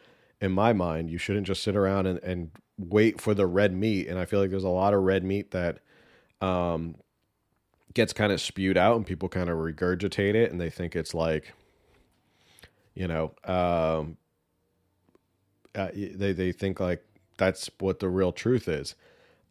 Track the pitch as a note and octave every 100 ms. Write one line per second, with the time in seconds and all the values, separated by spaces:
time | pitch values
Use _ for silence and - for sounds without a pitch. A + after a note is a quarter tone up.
0 | _ _ _ _ G2 F#2 A2 G#2+ F2 D#2+
1 | E2 E2+ - G2+ F#2+ F#2+ - G2+ F#2+ G2
2 | F#2 F2 F2+ F2+ E2 - _ - F2+ G#2
3 | A2 - - G2+ F#2+ F2+ G#2 F#2 A2 G2+
4 | - F2+ F2 G2+ G2 F#2+ F#2 F2+ G2 G2+
5 | F#2+ F#2+ F#2 G2 G2 F#2 F2 - _ _
6 | _ _ _ _ F#2+ F2+ F2 E2 E2 -
7 | _ _ _ _ _ _ _ _ - -
8 | A2+ - G#2+ F#2 - - F#2+ F#2 G2 A#2
9 | G#2 E2 F#2 F#2 F2 E2 E2 D2+ F2+ F2+
10 | G2 - G2+ A2 A#2 F2+ E2+ - F2 F2
11 | D#2 E2+ E2 D#2 - - _ _ _ _
12 | _ _ _ _ _ _ - _ _ -
13 | F#2 D#2+ D#2 - - F#2 F2 E2+ D#2+ D#2+
14 | D#2 D#2 _ _ _ _ _ _ _ _
15 | _ _ _ _ _ _ _ G2+ F#2+ G2
16 | G2 F#2+ G2+ F2+ F#2 F2 G2 F2 F2+ F2
17 | - _ _ - F#2 F#2 - - F#2+ F2+
18 | F#2+ F#2 F#2 - A2+ B2 - D2+ D2 -
19 | _ _ _ _ _